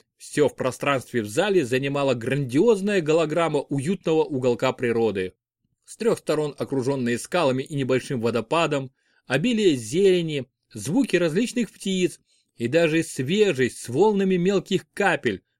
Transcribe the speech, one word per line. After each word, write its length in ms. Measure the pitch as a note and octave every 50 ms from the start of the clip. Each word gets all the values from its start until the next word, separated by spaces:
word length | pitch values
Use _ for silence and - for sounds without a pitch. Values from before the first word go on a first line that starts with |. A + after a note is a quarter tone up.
| _ _ _ _
Всё 300 | - - - D3 D3 B2
в 80 | -
пространстве 640 | - - C3 A#2+ - - D3 C#3+ C3 A2+ - - A#2+
в 60 | G#2+ G#2
зале 380 | G#2 C3+ F#3 G#3+ G3 F#3 C#3+
занимала 500 | A2+ C3 B2+ C3+ C#3 C#3 C#3+ C#3 C3+ B2+
грандиозная 840 | B2 A#2+ B2+ C3+ C#3+ C#3+ B2 A#2 C#3+ A3 A#3+ A3+ G3 F#3+ G#3 G#3 G3
голограмма 580 | D#3 C#3+ D#3 E3+ E3 D3+ - F3 E3 D#3+ D3+ C#3+
уютного 640 | - - D3 C#3 B2+ D#3 G3+ F#3 - F3+ D#3+ D#3 D#3
уголка 500 | - D3+ B2+ B2 B2+ A#2+ A#2 - C3 B2
природы. 600 | - C3 A#2+ A2+ A#2 A2+ A2 G2 G2 F#2 F#2 - _ _ _ _ _ _ _ _ _ _
С 120 | - - -
трёх 200 | A3 A3+ F3+ -
сторон 380 | - - D#3 D3 D3+ D3 C3+ -
окружённые 640 | B2+ A#2 C#3+ C3+ A#2+ C3 C#3 C3+ B2 A#2+ A#2+ A2+
скалами 420 | - - - F3 E3 C#3 B2+ C3
и 140 | C3+ - D#3+
небольшим 460 | C#3 C3+ B2 C3 B2+ - - C#3+ B2
водопадом, 680 | A2 A#2 A2+ A#2+ A2 - D#3 E3 E3+ D#3 D3 C#3 C3+ C3 _ _ _ _ _ _ _ -
обилие 480 | - D3 D#3+ B3 A#3+ G#3+ G#3+ F#3 D3+
зелени, 720 | B2+ A2+ G#2 A#2 F3 G3+ F#3+ F3+ F3+ E3+ D#3+ D3+ C#3+ B2+ - _ _ _ _ -
звуки 420 | A2 G2 C3 E3+ C4 C4+ - -
различных 540 | F3 F3 E3 D3 F#3 B3 - - B3 A#3+ -
птиц 500 | - - - G3 F#3+ F#3 F3+ F3 - - _ _ _ _ _ _ _ -
и 60 | A#2 A#2
даже 340 | C3 E3 E3+ D#3+ D3+ E3
свежесть 800 | D#3 - - - C3 B2+ F3+ G#3+ G#3+ G3+ D#3 B2+ C3 A2+ - -
с 100 | - -
волнами 460 | A#2 C#3 G3 A3 G#3 G3 G3 F#3+ F#3
мелких 500 | F3+ F3 F#3 G3+ F#3+ - - F#3+ F3 - _ -
капель 480 | - G3+ F#3+ E3 - - A#2+ G2 F2 _ _ _